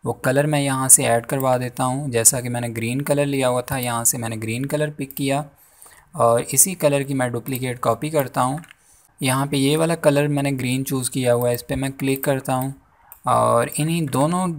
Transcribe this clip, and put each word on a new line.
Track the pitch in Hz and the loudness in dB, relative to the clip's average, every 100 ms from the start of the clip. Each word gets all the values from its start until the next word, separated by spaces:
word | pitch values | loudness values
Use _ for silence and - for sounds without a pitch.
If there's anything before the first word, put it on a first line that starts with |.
वो | - 113 | -6 -4
कलर | 135 135 147 | -2 0 2
मैं | 147 | 0
यहाँ | 139 135 131 | 0 -2 4
से | - 127 | 4 4
ऐड | 120 117 | 0 0
करवा | 139 131 127 | -2 2 0
देता | 123 120 | -2 -2
हूँ। | 127 131 147 | -2 -2 -2
जैसा | 117 113 135 | 2 4 2
कि | 123 | -4
मैंने | 120 120 | -4 -4
ग्रीन | 113 113 127 | -4 -4 -4
कलर | 143 143 143 | 0 0 0
लिया | 139 127 | 0 0
हुआ | 123 | 0
था, | - 135 | -2 -4
यहाँ | 123 117 117 | -2 0 -2
से | 135 | -2
मैंने | 113 113 | -6 -6
ग्रीन | 110 117 135 | -6 -4 -4
कलर | 147 151 | -2 -4
पिक | 147 139 | -4 -10
किया | - 139 135 147 _ _ _ - - _ 165 | -4 -2 -2 -4 _ _ _ -20 -20 _ 2
और | 117 117 | 4 4
इसी | - 139 190 185 | 2 2 2 4
कलर | 151 139 | 2 2
की | 135 | -2
मैं | 135 127 | -2 -2
डुप्लीकेट | 120 113 131 127 120 | -4 -6 -6 -6 -2
कॉपी | - 113 151 | -2 0 0
करता | 156 127 - | 0 0 0
हूँ। | 127 147 170 - _ _ _ _ | -2 -2 -10 -20 _ _ _ _
यहाँ | 135 131 139 | 0 0 0
पे | 143 | 2
ये | 135 156 | 2 2
वाला | 160 165 | 0 4
कलर | 156 143 147 | 4 4 2
मैंने | 143 139 | 0 0
ग्रीन | 135 123 131 | -2 -2 -2
चूज़ | 131 131 123 | -2 -4 -4
किया | 139 127 | -2 2
हुआ | 120 120 | 2 2
है, | 120 | -2
इस | |
पर | - 135 | -4 -4
मैं | 135 | -4
क्लिक | 135 135 135 | -4 -2 -2
करता | 147 135 127 | 0 -2 -2
हूँ | 131 135 135 _ _ _ - - | -2 -2 -8 _ _ _ -10 0
और | 117 117 117 127 | 2 4 2 2
इन्हीं | - 156 170 151 | 0 0 0 0
दोनों | 127 147 180 185 | 0 2 2 -2